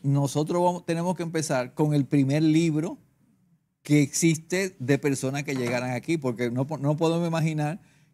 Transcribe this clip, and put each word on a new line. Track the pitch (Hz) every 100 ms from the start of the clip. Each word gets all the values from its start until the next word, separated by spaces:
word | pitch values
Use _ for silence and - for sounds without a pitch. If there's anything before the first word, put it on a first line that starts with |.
nosotros | 143 139 139 143 156 175
vamos, | 180 180
tenemos | 175 165 170 175
que |
empezar | 165 160 156 135 123
con | - 151
el | 147
primer | 135 147 135 147
libro | 160 156 170 151 170 277 _ _ _ _ _ _ _ _
que | - 147
existe | 135 - 165 156 - 180 196 -
de | 127 139
personas | 147 131 131 139
que | 143
llegaran | 139 120 123 127
aquí, | 123 - 165
porque | 131 117 123
no | 123 135
po-, | 151
no | 139 151
podemos | 165 165 170
imaginar | 165 156 156 147 180 - _ _